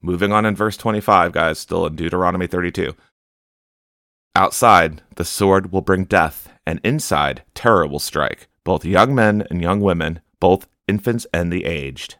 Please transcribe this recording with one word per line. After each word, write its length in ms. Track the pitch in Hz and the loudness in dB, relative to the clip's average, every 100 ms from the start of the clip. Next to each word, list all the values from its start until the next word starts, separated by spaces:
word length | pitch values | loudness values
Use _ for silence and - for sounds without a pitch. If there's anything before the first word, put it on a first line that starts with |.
Moving 320 | 87 87 101 | -4 -2 0
on 120 | 107 110 | 0 0
in 100 | 98 | 0
verse 200 | 107 101 | -4 -2
twenty-five, 560 | 113 107 104 101 87 | -4 -2 4 4 4
guys, 260 | 82 82 78 | 0 -2 -2
still 280 | - 85 85 | -6 -4 -4
in 100 | 80 | -4
Deuteronomy 520 | 82 90 90 90 87 | -4 0 0 -2 -4
thirty-two. 480 | 90 90 87 85 - _ _ _ _ _ _ _ _ _ _ _ _ _ 87 | -4 -4 -4 -6 -8 _ _ _ _ _ _ _ _ _ _ _ _ _ 0
"Outside, 680 | 95 - 120 95 82 78 _ - | 0 2 6 6 4 -2 _ -10
the 100 | - | -8
sword 460 | - 98 95 95 | 0 2 2 2
will 100 | 92 | -6
bring 240 | - 95 92 | 0 -2 2
death, 480 | 95 80 - - _ - | 2 2 -2 -20 _ -8
and 140 | 82 | -4
inside, 600 | 104 147 - 78 73 65 _ - | -2 -4 -2 -2 -2 -4 _ -4
terror 300 | 120 104 76 | 2 4 2
will 140 | 71 | -4
strike, 480 | - 80 69 - - _ | -6 -4 -4 -4 -16 _
both 220 | - 90 85 | -4 -2 2
young 280 | 92 117 | 2 4
men 320 | 135 107 104 - | 4 2 2 -2
and 120 | 87 | -4
young 200 | 85 101 | 0 0
women, 400 | 101 87 78 82 _ _ | 2 0 -2 -6 _ _
both 300 | 92 95 - _ - | 2 2 0 _ -4
infants 400 | 104 - 117 - | -2 -2 -4 -4
and 180 | 85 85 | -4 -2
the 140 | 87 - | -4 -6
aged." 500 | 80 69 67 - - | -6 -8 -12 -18 -20